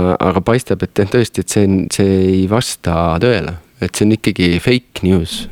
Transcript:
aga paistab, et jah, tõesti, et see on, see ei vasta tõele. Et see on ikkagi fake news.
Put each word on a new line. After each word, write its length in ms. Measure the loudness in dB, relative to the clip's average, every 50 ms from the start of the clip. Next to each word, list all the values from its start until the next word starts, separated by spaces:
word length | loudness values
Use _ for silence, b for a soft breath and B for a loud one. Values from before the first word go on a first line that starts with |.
| 2 0 0 0
aga 200 | 0 0 0 0
paistab, 440 | 0 0 0 0 0 -2 -4 -2 -4
et 100 | -4 0
jah, 140 | -2 -2 0
tõesti, 340 | 2 0 0 0 -2 -6 -6
et 80 | -2
see 140 | 0 2 2 2
on, 120 | 2 2 0 -2
see 220 | -2 0 2 2 2 2
ei 240 | 2 2 2 2 2
vasta 720 | 0 0 -2 -2 -4 -8 -8 -6 -4 -2 0 0 0 0 0
tõele. 400 | 0 0 0 0 -2 -6 -10 -12 -16 _ _ -8
Et 120 | -8 -6
see 140 | -2 0 2
on 80 | 2 2
ikkagi 300 | 2 0 -4 -2 0 0 2 2 0
fake 420 | 0 0 0 0 -2 _ -12 -4 0
news. 300 | 2 2 2 0 -2 -8 -10 -12 -12